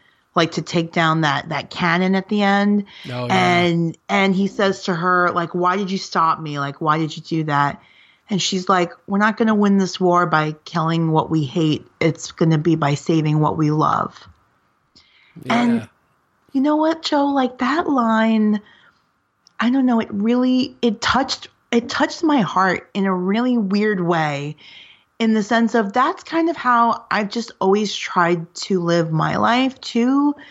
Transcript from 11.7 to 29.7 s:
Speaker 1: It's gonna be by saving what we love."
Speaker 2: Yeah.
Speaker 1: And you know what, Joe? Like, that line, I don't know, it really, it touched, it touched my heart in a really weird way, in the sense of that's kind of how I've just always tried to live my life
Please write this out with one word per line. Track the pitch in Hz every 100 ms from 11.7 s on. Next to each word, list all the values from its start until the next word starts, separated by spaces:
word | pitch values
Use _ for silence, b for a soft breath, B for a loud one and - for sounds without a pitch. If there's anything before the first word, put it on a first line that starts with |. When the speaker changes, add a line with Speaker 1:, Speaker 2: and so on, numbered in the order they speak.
| 147 - _
Speaker 1:
It's | 165 151 -
gonna | - 170 156
be | 165 160
by | 151
saving | 147 - 165 151 151
what | 151 -
we | 151
love." | 151 147 50 50 - - _ _ _ _ _ _ - b b b -
Speaker 2:
Yeah. | 123 117
Speaker 1:
And | 120 117 113 _ _ _ _ _ _
you | 269
know | 277 302
what, | 311 320
Joe? | - 294 285
Like, | 277 254 247
that | 247 302 349
line, | 277 233 220 220 220 214 208 b b b b _ _ _ _ _ -
I | 226
don't | 269 254
know, | 233
it | -
really, | 208 214 247 254 254 - -
it | 240 208
touched, | - 240 269 - - _ _
it | 240 233
touched | - 302 -
my | 330 285
heart | 175 180 185 175 -
in | - 190
a |
really | 185 180 214 247 240
weird | 196 202 214 202
way, | 175 175 151 143 143 151 B B B B B -
in | 226
the | 220
sense | 208 233 233 233
of | 202
that's | 247 285 381
kind | - 330 330
of | 311
how | 254 240 233 - -
I've | 202 208
just | 233 226 -
always | 190 202 208
tried | - - 185 170 175 165 -
to | - 190
live | 170 170 160
my | 156 156 -
life | 214 240 262